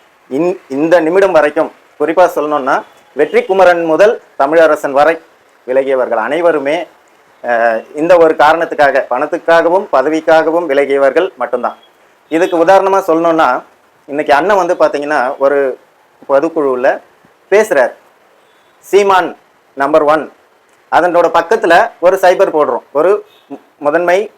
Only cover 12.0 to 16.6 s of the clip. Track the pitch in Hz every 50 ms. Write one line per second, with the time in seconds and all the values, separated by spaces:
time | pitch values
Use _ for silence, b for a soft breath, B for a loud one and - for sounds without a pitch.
12 | _ _ _ _ _ - 151 165 185 165 175 165 165 175 196 196 196 190 190 190
13 | 185 170 160 165 170 170 160 160 151 123 127 151 - _ _ _ _ _ _ _
14 | _ 151 139 151 156 147 139 143 165 202 208 190 175 170 175 - 160 147 143 143
15 | 143 147 151 135 123 131 139 - 135 139 143 139 139 131 120 - _ _ _ _
16 | _ _ _ _ - - 135 139 156 165 165 165